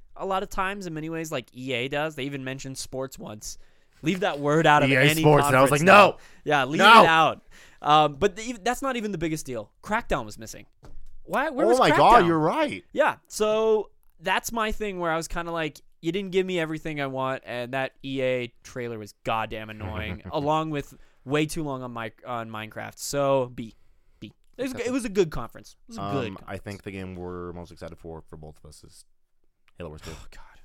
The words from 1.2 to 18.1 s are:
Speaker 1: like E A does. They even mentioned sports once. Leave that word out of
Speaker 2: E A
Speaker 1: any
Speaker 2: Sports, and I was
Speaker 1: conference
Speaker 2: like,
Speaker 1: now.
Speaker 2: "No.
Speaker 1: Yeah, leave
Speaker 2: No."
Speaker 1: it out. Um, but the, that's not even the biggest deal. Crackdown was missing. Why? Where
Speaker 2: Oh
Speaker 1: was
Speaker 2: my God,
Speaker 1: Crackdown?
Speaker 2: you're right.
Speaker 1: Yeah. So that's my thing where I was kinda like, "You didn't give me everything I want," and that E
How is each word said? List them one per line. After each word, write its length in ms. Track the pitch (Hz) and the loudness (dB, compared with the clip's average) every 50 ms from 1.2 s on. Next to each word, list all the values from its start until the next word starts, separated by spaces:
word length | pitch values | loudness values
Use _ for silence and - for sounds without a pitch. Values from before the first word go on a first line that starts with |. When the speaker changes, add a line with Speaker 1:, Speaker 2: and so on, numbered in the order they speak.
| 165 160 160 | -8 -6 -8
Speaker 1:
like 160 | 131 110 - - | -8 -8 -10 -14
E 160 | 123 127 131 127 | -12 -8 -6 -4
A 160 | 117 123 135 | -4 -4 -4
does. 260 | 147 143 151 160 151 | -4 -4 -4 -4 -6
They 80 | 135 127 | -8 -8
even 200 | 143 139 135 131 | -8 -8 -8 -8
mentioned 340 | 131 131 139 - 135 135 - | -8 -10 -10 -10 -12 -12 -12
sports 400 | - - - 131 135 135 - - | -12 -10 -10 -10 -10 -10 -10 -14
once. 400 | - - 107 107 - - - - - - _ _ _ _ _ _ - | -14 -14 -14 -14 -14 -16 -16 -16 -20 -20 _ _ _ _ _ _ -4
Leave 180 | 160 196 180 | -4 -2 0
that 180 | 202 185 156 143 | -2 -2 -2 -2
word 260 | 143 147 147 160 160 | 0 2 2 4 6
out 200 | 156 147 147 143 | 6 6 6 6
of 60 | 135 | 4
Speaker 2:
E 40 | 135 | 4
A 60 | 127 | 4
Speaker 1:
any 220 | 135 151 156 160 156 | 4 4 4 4 4
Speaker 2:
Sports, 240 | 151 151 139 139 143 | 6 6 6 6 6
and 80 | 135 | 6
I 60 | 127 135 | 6 6
was 80 | 262 | 6
Speaker 1:
conference 100 | 156 147 | 4 4
Speaker 2:
like, 60 | 160 | 6
Speaker 1:
now. 240 | 190 190 208 196 160 | 8 10 10 10 8
Speaker 2:
"No. 60 | - - - - - - - | 6 0 -10 -20 -20 -10 -4
Speaker 1:
Yeah, 200 | 143 147 143 131 | 0 0 0 0
leave 120 | 127 151 165 | 0 2 6
Speaker 2:
No." 240 | 190 214 233 226 185 | 8 10 12 12 10
Speaker 1:
it 40 | 165 | 10
out. 360 | 160 160 160 135 104 - - - - - - - - - - | 8 6 4 4 2 -2 -10 -20 -20 -20 -20 -20 -16 -4 2
Um, 320 | 147 151 151 151 147 143 | 6 6 6 6 4 2
but 200 | 135 185 208 180 | 0 -2 -2 -2
the, 160 | - 220 240 247 214 180 | -2 -10 -10 -8 -4 -2
that's 180 | 233 247 - 277 | -4 -4 -2 -2
not 140 | 269 254 | -4 -4
even 140 | 240 208 214 | -4 -4 -6
the 80 | 196 160 | -6 -4
biggest 260 | 175 165 156 151 - | -4 -4 -4 -6 -8
deal. 260 | 139 123 113 104 - _ _ - | -8 -8 -8 -10 -12 _ _ -8
Crackdown 420 | - 208 233 226 - 185 143 113 | -4 -4 -2 -2 -2 -2 -2 -4
was 140 | 104 - - | -6 -12 -14
missing. 280 | 113 104 - - - _ _ _ - - - - - - - - - | -16 -16 -16 -18 -20 _ _ _ -16 -12 -10 -10 -10 -10 -12 -14 -10
Why? 260 | - 170 233 277 320 | -6 -4 -2 -2 -2
Where 160 | 269 - - | -2 0 2
Speaker 2:
Oh 40 | - | 4
Speaker 1:
was 100 | 254 262 | 6 6
Speaker 2:
my 100 | 226 170 | 6 6
God, 320 | - - - 190 233 240 175 | 6 6 8 8 8 8 8
Speaker 1:
Crackdown? 40 | 170 | 6
Speaker 2:
you're 100 | 165 160 | 2 2
right. 460 | 151 170 226 311 311 277 104 90 - _ - | 2 0 0 0 -2 -4 -4 -8 -12 _ -2
Speaker 1:
Yeah. 240 | 240 302 247 123 - _ | 0 0 0 0 -4 _
So 640 | - - - 214 214 214 220 220 220 220 220 - - _ _ _ - _ _ | -12 -6 -4 -2 0 0 0 2 2 2 0 0 -4 _ _ _ -20 _ _
that's 320 | 160 185 190 233 - - 233 | -4 -4 -4 -2 -4 -4 -4
my 180 | 233 214 214 | -4 -4 -2
thing 300 | 214 214 214 208 190 180 | -4 -4 -6 -6 -6 -4
where 100 | 175 165 | -4 -2
I 60 | 160 | -2
was 100 | 165 160 | -4 -4
kinda 240 | - - 180 170 170 | -6 -6 -8 -6 -6
like, 300 | 170 165 160 151 151 - _ - _ _ | -6 -4 -6 -6 -8 -12 _ -20 _ _
"You 120 | - 165 165 | -6 -4 -4
didn't 180 | 202 196 190 | -4 -4 -2
give 160 | 175 190 185 | 0 0 0
me 140 | 185 185 175 | 0 -2 -2
everything 400 | 160 156 160 156 - 160 151 147 | -2 -4 -6 -8 -8 -8 -6 -6
I 80 | 143 135 | -6 -6
want," 340 | 131 131 131 131 131 - - | -4 -4 -4 -4 -4 -6 -8
and 280 | 87 117 123 120 120 131 | -10 -8 -8 -8 -6 -4
that 240 | 135 135 131 _ _ - | -4 -4 -6 _ _ -12
E 180 | 135 | -8